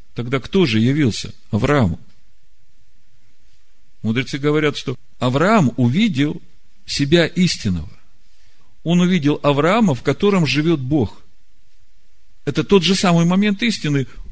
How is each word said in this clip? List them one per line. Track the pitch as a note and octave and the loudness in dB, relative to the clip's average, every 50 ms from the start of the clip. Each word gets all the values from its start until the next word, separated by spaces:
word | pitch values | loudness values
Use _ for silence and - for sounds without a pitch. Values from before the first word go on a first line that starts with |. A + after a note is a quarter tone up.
| - - - | -14 -12 -8
Тогда | - A#2 B2 C3 C3+ | -8 -4 -4 -4 -4
кто | - - - G3 F3+ | -4 0 4 4 4
же | C3+ A2 A2 | 4 4 4
явился | A2+ B2+ C#3 D#3 D3 A#2 F#2 - - - - - - - | 4 4 4 4 2 2 2 0 -6 -8 -10 -12 -8 -4
Аврааму? | - G#2 A#2 C3+ D3 D3 A#2 F2 D#2 - - - - - - - - - - - - - - - - - - - - - - - - - - - - - - - - - - - - - - - - - - | -2 0 2 4 4 4 4 2 0 -2 -8 -14 -14 -14 -14 -14 -14 -14 -14 -14 -14 -14 -14 -14 -14 -14 -14 -14 -14 -14 -14 -14 -14 -14 -14 -14 -14 -14 -12 -12 -14 -14 -14 -14 -14 -14 -12 -12 -12 -6 -4
Мудрецы | G#2+ A2+ B2 C3 - - C#3+ | -2 0 0 -2 -2 -6 -2
говорят, | C3+ D3 D3+ D3+ D3 D3 C#3 | 0 0 2 2 2 0 -2
что | - - - B2 - - - - - | -2 -6 -6 -8 -8 -10 -14 -8 -2
Авраам | A#2+ B2+ B2 C#3 E3 G3 A3+ A3 D#3+ A#2+ - | -2 0 2 2 4 4 6 6 4 4 2
увидел | - B2 A#2+ B2 F3+ A#3 A#3 D3+ B2+ C#3+ D3+ - - - - - - - - - - - | 2 2 2 4 4 2 2 2 2 0 0 0 -6 -10 -14 -14 -14 -14 -14 -14 -14 -10
себя | - - - C#3+ C#3 D#3+ F3 E3 | -6 -2 -2 2 4 4 4 4
истинного. | - - F3 F3+ E3 - - - G#2+ F2+ E2+ D2+ - - - - - - - - - - - - - - - - - - - - | 2 2 2 2 2 2 0 -2 -2 -2 -2 -4 -8 -12 -14 -14 -14 -14 -14 -14 -14 -14 -14 -14 -14 -14 -14 -14 -14 -14 -8 -2
Он | D#3 F3 F3 | 2 2 4
увидел | F3+ F3 F#3+ F3+ C3+ C#3+ D3 - - | 4 4 4 4 4 2 2 2 2
Авраама, | D3 C#3+ C3+ D3 E3 G3 A#3 A#3 F#3 C3+ | 2 4 4 4 4 4 4 4 2 2
в | A#2+ - | 0 0
котором | - C3+ - - G3+ G3+ F#3 E3 | -2 0 2 2 4 4 4 2
живёт | C3 A#2+ C#3+ D3+ E3 E3+ D3 | 2 2 2 2 2 2 0
Бог. | C3 B2+ D3+ D#3 A#2 F#2+ - - - - - - - - - - - - - - - - - - - - - - - - - - - | 0 0 2 2 2 0 -2 -10 -14 -14 -14 -14 -14 -14 -14 -14 -14 -14 -14 -14 -14 -14 -14 -14 -14 -14 -14 -14 -14 -14 -14 -8 -8
Это | C#3+ - D#3+ C#3 | -4 -2 -2 2
тот | - G3+ G3 D#3+ | 6 6 6 6
же | E3 G3 | 4 2
самый | - - F#3+ E3+ E3+ E3+ | 4 4 4 6 6 6
момент | E3+ F3+ F#3+ G#3 G#3+ G3+ G3 A#3+ | 4 4 4 4 2 0 0 0
истины. | A#3 G3+ - - D3+ C#3+ C#3 C3 - - - - - | -2 -2 -2 -2 0 0 0 0 -2 -6 -12 -10 -10